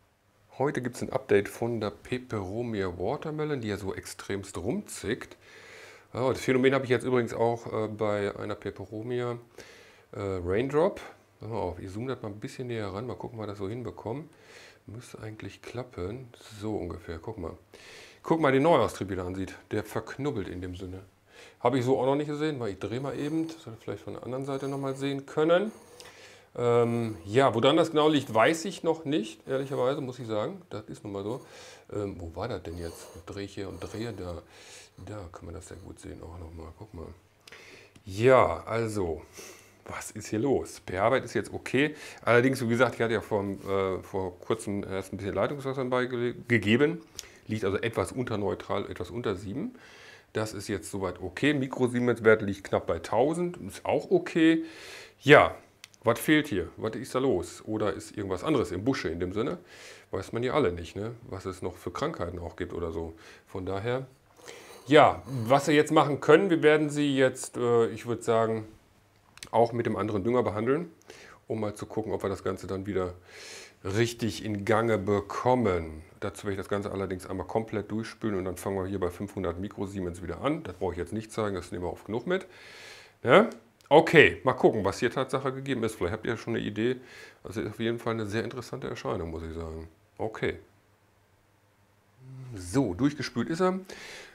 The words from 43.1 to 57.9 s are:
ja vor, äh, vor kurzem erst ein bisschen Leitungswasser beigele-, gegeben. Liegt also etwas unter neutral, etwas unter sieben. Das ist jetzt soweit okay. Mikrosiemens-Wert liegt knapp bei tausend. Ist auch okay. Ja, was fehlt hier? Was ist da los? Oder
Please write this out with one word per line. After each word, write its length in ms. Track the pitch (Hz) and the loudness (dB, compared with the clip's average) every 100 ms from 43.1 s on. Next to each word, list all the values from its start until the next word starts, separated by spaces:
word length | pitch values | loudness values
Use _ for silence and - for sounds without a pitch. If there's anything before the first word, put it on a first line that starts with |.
ja 80 | 110 | 0
vor, 220 | - 107 | 0 -2
äh, 580 | 98 98 98 98 95 92 | -2 -4 -2 0 0 -2
vor 380 | 95 98 92 90 | -4 -4 -4 -6
kurzem 440 | - 113 - 101 | -4 -4 -2 -4
erst 300 | 95 95 95 | -4 -6 -6
ein 40 | 95 | -6
bisschen 180 | 101 90 | -4 0
Leitungswasser 500 | 120 147 135 131 127 | 0 -2 -6 -4 0
beigele-, 480 | 127 127 123 120 - - | 0 0 -2 -4 -4 2
gegeben. 560 | 117 101 117 147 165 - - - - - | 2 6 6 6 2 -10 -18 -18 -16 -6
Liegt 200 | 107 98 | -2 0
also 120 | 98 | 0
etwas 340 | 117 110 95 | 0 -2 -2
unter 280 | - 123 107 | -2 -2 -2
neutral, 500 | 101 95 - 98 - | -2 -4 -4 -4 -4
etwas 220 | 92 - | -8 -8
unter 240 | 117 120 92 | -6 -4 -4
sieben. 400 | 98 117 226 - - - - - _ | -4 -6 -6 -10 -20 -20 -20 -20 _
Das 200 | - 110 | -6 -4
ist 140 | 101 101 | -6 -6
jetzt 200 | 98 - | -6 -6
soweit 320 | 101 95 87 | -4 -4 -4
okay. 320 | 90 - 139 | -8 0 2
Mikrosiemens-Wert 880 | 147 131 - 123 123 123 110 113 107 | 2 0 0 0 2 2 4 6 6
liegt 220 | 101 95 | 4 -4
knapp 240 | - 104 - | 0 0 2
bei 100 | 85 | -2
tausend. 600 | - 107 139 165 180 175 | 0 2 2 2 -2 -4
Ist 280 | - - - | -12 -6 0
auch 240 | 123 - | 0 4
okay. 560 | 180 175 175 160 165 165 - - - - - | 2 2 4 6 4 0 -12 -18 -18 -20 -2
Ja, 360 | 135 139 82 - - _ - _ | 10 10 10 2 -14 _ -20 _
was 160 | 113 117 | 0 2
fehlt 280 | - 151 147 | 4 4 4
hier? 220 | 98 82 - | -2 -2 -4
Was 180 | 104 113 | -6 -4
ist 180 | - 131 | -4 0
da 40 | |
los? 420 | 135 95 - - - | 2 0 -2 -10 -6
Oder 260 | 107 104 | -2 -2